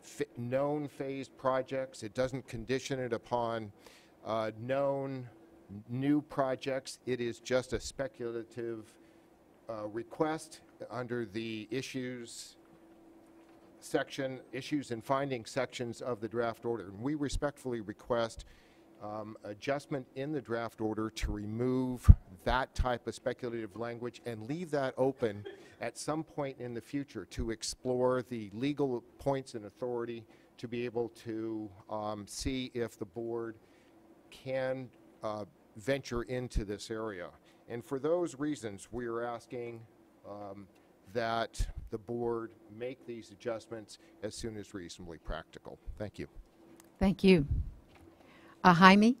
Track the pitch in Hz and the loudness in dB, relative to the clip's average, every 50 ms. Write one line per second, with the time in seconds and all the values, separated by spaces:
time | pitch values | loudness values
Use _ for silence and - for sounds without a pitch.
0 | - - - - 143 - - - 120 120 123 135 143 147 147 151 147 139 - - | -20 -18 -4 -4 -4 -4 -2 -6 -4 0 2 2 2 2 2 0 -2 -4 -6 -6
1 | 143 135 139 135 131 - - - - 135 131 131 131 - 135 131 131 131 - - | -6 -6 -4 -6 -6 -10 -12 0 2 4 4 4 2 0 -2 -4 -4 -4 -8 -10
2 | - 110 98 - 127 131 127 135 120 - - 113 113 107 127 135 - - 139 131 | -10 -8 0 0 0 0 0 -4 -8 -6 -8 -8 -2 0 0 0 2 -2 -2 -2
3 | 127 123 117 107 - - 127 120 120 117 117 113 110 104 104 - - - - - | 0 0 -2 -2 -2 0 0 2 2 2 0 -2 -4 -6 -12 -16 -20 -20 -20 -20
4 | - - - - - - 107 113 110 110 107 110 110 120 135 139 139 139 139 139 | -20 -20 -20 -16 -6 -2 0 0 0 -2 -4 -6 -2 0 2 2 4 2 2 0
5 | 135 135 135 131 127 120 - - - - - - - - 98 101 107 - 120 127 | -2 -4 -4 -6 -8 -10 -16 -20 -20 -20 -20 -20 -18 -14 -14 -14 -10 -6 -4 0
6 | 135 139 147 147 143 - - - 139 131 131 127 - 139 131 135 131 - - - | 4 4 4 4 4 0 0 0 2 2 2 -2 -2 -2 -2 -2 -4 -8 -14 -10
7 | - - 127 123 120 120 113 - - - 123 127 123 - - 107 - - - - | -2 -2 0 0 0 -2 -2 -6 -2 2 2 2 4 2 -4 -4 -4 -4 -6 -4
8 | 139 131 - - 123 117 117 117 113 110 - - 117 117 117 110 110 - - - | -6 -6 -4 -6 -6 -4 -4 -6 -8 -8 -8 -6 -6 -6 -6 -6 -10 -14 -20 -20
9 | - - - - - - - - - - - - - - 117 107 104 107 104 113 | -20 -20 -20 -20 -20 -20 -20 -20 -20 -20 -20 -20 -10 -10 -8 -6 -6 -6 -6 -6
10 | 113 - - - 160 156 156 160 - - - - - - - - - - 101 117 | -8 -8 0 0 0 0 0 -4 -6 -12 -18 -20 -20 -20 -16 -14 -12 -8 -6 -6
11 | 127 120 120 120 117 104 92 113 113 113 113 110 107 - - 131 127 - - 135 | -4 -4 -2 -4 -4 -4 -4 -6 -4 -4 -4 -6 -6 -4 -4 -4 -4 -4 -6 -6
12 | 127 123 127 123 117 113 - - - - - - - - - - - - - - | -6 -6 -6 -8 -12 -12 -12 -14 -14 -16 -18 -20 -20 -20 -20 -20 -20 -20 -20 -20
13 | - - - - - - - - - - - - - - - - - - - 151 | -20 -20 -20 -20 -20 -20 -20 -20 -20 -20 -20 -20 -20 -20 -20 -20 -18 -2 0 0
14 | 135 - - - 139 131 131 127 - - - 123 135 - 151 147 131 - 123 113 | 0 0 -4 -4 -4 -4 -4 -6 -12 -8 -8 -8 -6 -2 -2 -2 -2 -2 -6 -6
15 | 107 - 139 135 139 139 131 120 110 - - 139 123 123 - - 123 117 113 - | 0 0 2 2 2 0 -2 -4 -4 -4 -2 -2 -2 -2 -4 -6 -6 -6 -6 -6
16 | - 127 120 107 104 110 98 117 117 117 113 - - 117 117 113 90 95 101 98 | -4 -4 -4 -4 -4 -4 -2 0 0 0 -2 -2 -2 -4 -2 -2 -4 -8 -10 -6
17 | 113 139 151 151 143 135 - - - 147 - - - 131 120 117 107 92 107 - | -4 -4 -2 0 -2 -2 -2 -2 -2 -2 -4 -4 -4 -4 -4 -4 -4 -6 -8 -10
18 | - - 123 117 117 113 - - - - - - - - - - - - - - | -2 0 2 2 2 0 -2 -8 -16 -18 -20 -20 -20 -20 -20 -20 -20 -20 -20 -12
19 | 104 104 107 107 107 107 110 - - 104 104 101 - - 139 143 139 - 156 139 | -10 -8 -6 -6 -8 -8 -10 -12 -10 -10 -10 -6 -2 -2 -2 -2 -2 -4 -4 -4
20 | 127 - - 135 135 143 156 147 117 - 117 117 117 113 - - 113 107 110 104 | -4 -6 -6 -6 -4 -2 -2 -4 -2 -2 -2 -2 -2 -4 -4 -2 0 0 2 2
21 | 110 110 - - - - 107 104 104 104 107 113 123 127 127 127 131 127 127 120 | 0 -2 -2 -2 -2 -2 -2 -2 -4 -4 -2 0 2 2 2 2 2 0 -2 -2
22 | - - - - - - 92 90 - - 117 127 135 - _ - - 127 123 117 | 12 12 12 12 12 -14 -20 -4 0 2 2 2 2 0 _ 0 2 2 2 2
23 | - - 107 - - 123 123 - - 120 117 117 113 104 90 104 117 117 117 117 | 0 -4 -6 -2 -2 -2 -2 -2 -4 -4 -4 -4 -6 -6 -6 -6 -6 -6 -4 -6
24 | 117 120 117 - - 120 117 110 107 113 143 165 185 160 147 147 135 131 127 - | -6 -8 -8 -8 -8 -8 -8 -6 -6 -6 -4 -4 -4 -2 0 0 0 0 2 2
25 | 131 135 135 - - 113 101 104 104 - - - - - - - 107 120 - - | 2 2 2 2 0 0 0 -2 -10 -12 -14 -14 -18 -20 -12 -8 -8 -8 -6 -6
26 | - - 147 156 160 - - - 147 135 135 - 123 123 120 117 110 - - 143 | -4 -2 -2 -2 -2 -6 -6 -6 -6 -6 -6 -8 -8 -6 -6 -6 -8 -4 -4 -4
27 | 139 - - 110 90 - - - 123 113 113 - - - - - - 127 127 123 | -4 -4 -8 -10 -8 -8 -6 -4 -2 -2 -2 -4 -4 -8 -8 -4 -2 0 2 4
28 | 127 127 127 127 123 - 127 117 107 101 90 107 123 139 147 139 147 139 123 120 | 6 6 4 4 0 -2 -6 -6 -6 -8 -6 -2 -2 -2 0 0 0 0 0 -2
29 | - - - - - 139 139 135 131 - - 120 104 101 - - - 123 123 117 | -4 -8 -20 -6 -2 0 0 0 -2 -6 -10 -10 -10 -10 -8 -6 -4 -2 -2 -2
30 | 117 117 120 113 110 - - - - - _ - - 120 113 117 120 123 107 117 | -4 -4 -6 -10 -10 -16 -20 -20 -20 -20 _ -12 -10 -6 -4 -2 -2 -2 0 0
31 | 120 113 110 - - 120 110 110 110 113 110 107 107 107 95 98 - - 107 107 | -2 -2 -4 -10 -8 -6 -4 -2 -2 -2 -2 -4 -4 -6 -10 -16 -10 -6 -4 -4
32 | 107 104 107 104 101 98 - - - 143 135 131 127 123 - 120 117 110 - - | -2 -2 -4 -4 -6 -8 -8 -4 -4 -2 -2 -2 -4 -4 -2 -2 -2 -2 -4 -8
33 | - 101 - 117 117 117 117 117 117 113 110 107 - - - - - - - - | -10 -8 -6 -8 -6 -4 -2 -4 -4 -4 -8 -12 -16 -20 -20 -20 -20 -20 -20 -20
34 | - - - - - - - - - 135 131 135 131 131 131 131 131 117 - - | -20 -20 -20 -20 -20 -20 -20 -14 -8 -4 -2 -2 0 0 -2 -4 -6 -12 -14 -20
35 | - - - - - 110 107 107 104 90 - - - - - 113 107 120 139 139 | -20 -20 -20 -8 -6 -6 -4 -4 -8 -10 -12 -20 -20 -20 -18 -10 0 0 0 0
36 | - - 120 120 117 - 127 127 127 120 - - 117 95 104 95 - - 113 110 | 0 -2 -2 -2 -2 -2 -2 -2 -2 0 0 -2 0 0 -4 -6 -4 -6 -4 -4
37 | 113 110 104 90 87 78 78 - _ - - - - - 117 120 117 - 139 135 | -4 -4 -6 -6 -10 -10 -12 -18 _ -20 -20 -20 -14 -8 -8 -8 -6 -4 -4 -2
38 | 127 151 165 180 175 160 131 127 143 151 147 113 101 113 98 95 - - 104 120 | 2 2 2 2 2 0 -2 -4 -2 -2 -2 -4 -6 -8 -8 -8 -12 -8 -6 -6
39 | 123 117 117 117 117 120 120 117 110 - 139 123 120 120 117 117 113 110 - - | -4 -2 -2 -2 -2 -4 -6 -8 -10 -10 -8 -8 -8 -8 -10 -12 -16 -18 -20 -20
40 | - - - - - 98 101 104 104 101 98 101 101 90 - - - - - - | -20 -20 -20 -20 -16 -14 -12 -12 -10 -12 -12 -12 -16 -18 -20 -20 -20 -20 -20 -20
41 | - - 95 120 117 113 113 117 117 - - - - - - - - - - 110 | -20 -6 -4 -2 0 0 0 0 -2 -2 -2 -2 -2 -2 -2 -10 -10 -8 -8 -10
42 | 101 - 120 120 120 117 120 117 113 110 95 - - - 104 110 120 127 135 123 | -6 -6 -4 -2 0 0 0 -2 -4 -8 -12 -16 -20 -20 -14 -10 -8 -10 -10 -10
43 | - - 120 113 107 - 104 95 - 123 113 110 107 - 123 113 107 101 - - | -12 -12 -12 -12 -12 -16 -18 -8 -4 -4 -4 -4 -6 -10 -10 -10 -10 -12 -18 -20
44 | - - - - - 110 107 - - 117 110 107 98 - - 101 87 85 - - | -20 -20 -20 -10 -8 -8 -8 -6 -8 -8 -8 -8 -12 -10 -10 -10 -10 -10 -12 -12
45 | 92 85 82 78 - - - 80 78 _ - - - - - - - - - - | -12 -12 -12 -14 -8 -6 -6 -6 -6 _ -16 -16 -14 -14 -16 -14 -12 -12 -8 -8
46 | 107 104 - - - 69 - - - - - - - - - - - - - - | -8 -8 -6 -8 -10 -10 -10 -18 -18 -18 -20 -20 -20 -20 -20 -20 -20 -20 -2 2
47 | - 190 196 - - 190 185 127 - - - - - - - - - - - - | 4 4 4 6 10 10 10 10 8 4 2 0 0 -2 -6 -12 -20 -20 -20 -20
48 | - - - - - - - - - - - - - 185 175 165 190 185 190 202 | -20 -20 -20 -20 -20 -20 -20 -20 -20 -20 -20 4 8 8 10 12 12 12 12 12
49 | 214 226 254 - | 10 8 6 4